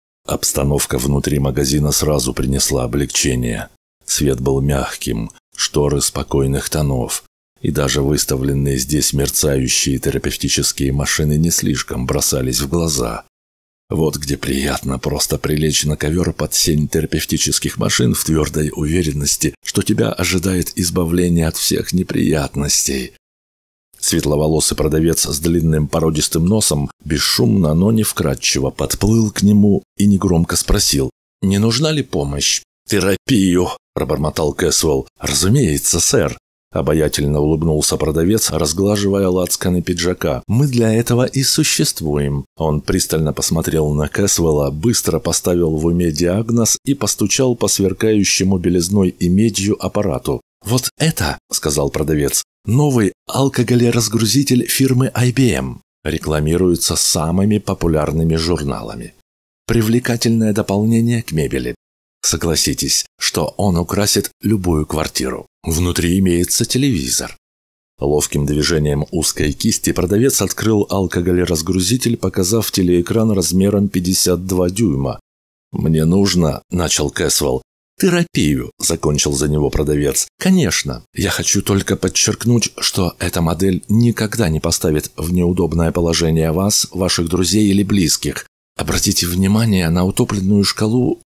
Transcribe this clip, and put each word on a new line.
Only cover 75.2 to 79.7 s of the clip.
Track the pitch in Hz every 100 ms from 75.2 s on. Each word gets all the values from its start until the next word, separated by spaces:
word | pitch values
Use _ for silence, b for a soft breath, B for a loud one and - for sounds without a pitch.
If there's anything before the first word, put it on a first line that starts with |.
| - _ _ _ _
«Мне | - 80 80
нужно», | 80 95 98 90 80 - -
начал | 90 80 - 71
Кэсвелл. | - 76 - 73 64 - _ _ -
«Терапию», | 190 175 170 - 80 67 60 -
закончил | - 82 76 73 76
за | 69 73
него | 76 71